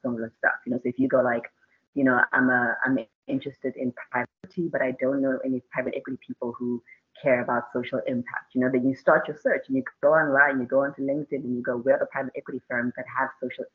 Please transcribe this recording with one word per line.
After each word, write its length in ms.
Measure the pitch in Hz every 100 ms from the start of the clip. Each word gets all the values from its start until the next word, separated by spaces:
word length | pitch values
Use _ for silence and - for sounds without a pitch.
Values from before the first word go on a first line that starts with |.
similar 300 | 127 117 113 -
stuff. 160 | - -
You 80 | -
know, 60 | 123
so 100 | 123
if 100 | 123
you 80 | 131
go 140 | 131
like, 320 | 123 120 - _ _ _ _
you 100 | -
know, 180 | 131 123 -
"I'm 160 | 135 127
a, 280 | 123 120 -
I'm 140 | 131 131 113 _ -
interested 500 | 135 139 135 131 -
in 160 | 127
private 380 | - - 127 120 _
equity, 240 | - - 165
but 80 | 139
I 120 | 131
don't 280 | 127 131 139
know 180 | 135 131
any 160 | 131 131 -
private 240 | 131 127
equity 240 | - - 131 -
people 260 | 123 120 117
who 240 | 123 120 - - _ -
care 200 | 143 123
about 220 | 120 120 -
social 260 | 123 120 131 -
impact." 480 | 123 120 - -
You 80 | 127
know, 80 | 127
then 160 | 135 131
you 60 |
start 340 | 131 - 156 -
your 80 | 151
search 280 | 254 - -
and 80 | 131
you 60 | 131 -
go 140 | 143
online, 460 | 160 151 135 143 135
you 60 | 123
go 180 | 135
onto 180 | 139 139
LinkedIn 420 | 135 143 143 139
and 100 | 123 123
you 60 |
go, 140 | 123 120
"Where 200 | 123 139
are 20 |
the 80 | -
private 260 | 139 131
equity 280 | - - 131 -
firms 240 | 123 123 120
that 80 | 123 123
have 100 | 131 -
social 220 | 127 - 127